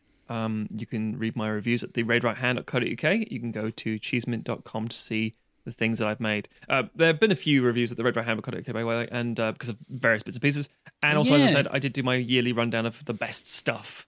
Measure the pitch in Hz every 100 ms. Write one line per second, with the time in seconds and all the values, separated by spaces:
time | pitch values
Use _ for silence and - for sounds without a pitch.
0 | _ _ - 113 113 107 107 107 104 110
1 | 110 104 110 113 107 107 110 120 - -
2 | 117 120 120 107 123 123 - 127 120 117
3 | 151 220 220 127 117 110 110 - 113 110
4 | - 123 117 113 95 110 - 110 113 -
5 | - 110 110 - _ _ - - 113 113
6 | 107 107 110 104 - _ - 135 117 -
7 | 165 156 220 180 156 143 123 117 117 117
8 | 120 117 117 110 123 - - 113 117 117
9 | 117 120 120 113 110 110 123 107 - 131
10 | 120 110 - 110 143 143 139 _ - -
11 | 147 151 127 147 202 143 - 139 135 139
12 | 127 127 120 127 123 117 117 113 113 -
13 | - 110 110 - - - - 117 - -